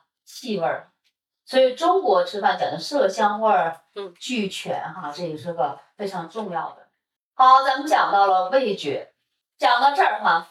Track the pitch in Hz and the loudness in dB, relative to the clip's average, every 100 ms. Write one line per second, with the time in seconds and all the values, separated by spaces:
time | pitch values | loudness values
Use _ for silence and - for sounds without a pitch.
0 | _ _ _ - 254 190 160 - - _ | _ _ _ -16 -8 -4 -4 -4 -10 _
1 | _ _ _ _ - 262 262 254 339 381 | _ _ _ _ -4 2 2 2 2 2
2 | - 180 175 208 196 180 - - - 285 | 2 2 0 -2 0 0 -2 -4 -4 0
3 | 196 220 208 208 220 190 165 - _ 208 | 0 2 0 2 2 2 0 -6 _ -16
4 | 190 175 - 247 196 - 185 - 170 180 | -16 -14 -8 -4 -4 -6 -8 -8 -8 -12
5 | 147 175 170 151 175 165 147 - _ - | -12 -10 -10 -8 -8 -4 -4 -4 _ -10
6 | 202 180 165 220 202 165 143 - _ _ | -10 -8 -10 -10 -8 -8 -8 -14 _ _
7 | _ _ _ - 262 262 269 269 302 302 | _ _ _ 4 6 6 4 -2 0 0
8 | - 202 196 185 180 269 233 196 151 127 | 2 2 4 2 2 0 0 -4 -6 -8
9 | - _ _ _ _ - 247 240 277 294 | -10 _ _ _ _ -2 0 4 2 4
10 | - 214 - 165 - | 0 0 0 -2 -4